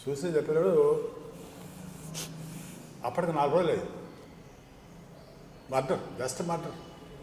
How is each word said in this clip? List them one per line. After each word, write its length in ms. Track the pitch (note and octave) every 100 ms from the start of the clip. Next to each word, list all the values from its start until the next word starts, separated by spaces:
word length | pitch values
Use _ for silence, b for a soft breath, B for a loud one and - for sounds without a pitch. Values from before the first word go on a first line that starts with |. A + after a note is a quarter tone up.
| -
చూసి 180 | C#3+ F3
చెప్పేటప్పుడు, 800 | D#3 D3+ D#3 F#3 E3 D3 D#3 - - - - - - - - - - - - - - - - - - - - A#2+
అప్పటికి 280 | D3+ E3+
నాలుగు 220 | D#3 C#3+ D#3+
రోజులు 160 | E3+
అయింది. 180 | A2+ - - - - - - - - - - - - - - - - - - -
మర్డర్, 280 | C3 C3+ E3+ - -
just 240 | B2+ - E3+
మర్డర్. 260 | E3 D3+ - - - - -